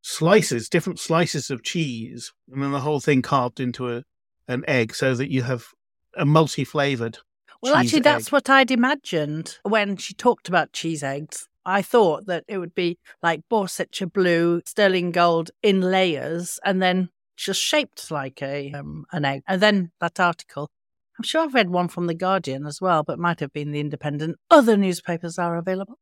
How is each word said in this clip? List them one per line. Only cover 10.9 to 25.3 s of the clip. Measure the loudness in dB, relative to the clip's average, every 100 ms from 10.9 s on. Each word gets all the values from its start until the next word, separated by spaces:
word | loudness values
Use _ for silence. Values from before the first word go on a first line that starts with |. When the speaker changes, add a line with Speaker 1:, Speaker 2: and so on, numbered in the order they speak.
| -4
Speaker 2:
eggs. | -6 -6 -8 -14 -16 _ -2
I | -2
thought | 2 4 4 2 -4
that | -8 -6
it | -8
would | -6
be | -2 -2 -4 -14 -4
like | -2 -2 -2
Borsetcha | -2 -2 -6 -8 -6 -4
Blue, | 0 2 4 2 0
Sterling | -4 2 2 2 0
Gold | 2 2 2 -2 _
in | 2 2
layers, | 2 2 2 0 -4 -6 -8 -6
and | -2 2
then | 2 2 -2 _ _ -10
just | -6 -4
shaped | 0 0 -2 -10 -8
like | -6 -6 -8
a, | -8 -6 -8
um, | -12 -12 -14 -10
an | -2
egg. | -2 -2 -4
And | 2
then | 4 4 -2 _
that | -8 0
article, | -2 -2 -12 -12 -12 _ _ _ _ -12
I'm |
sure | -2 -2
I've | 2
read | 2 2
one | 0 -2
from | -2 -4
The |
Guardian | -2 -2 -2 -2 -8 -8
as | -4
well, | 0 0
but | 0 -2
might | -2 -2
have | -6
been | -6 -6
The | -4
Independent. | -4 -6 -6 -4 -6 -6 _
Other | 6 8 4
newspapers | 2 -2 -6 -6 -6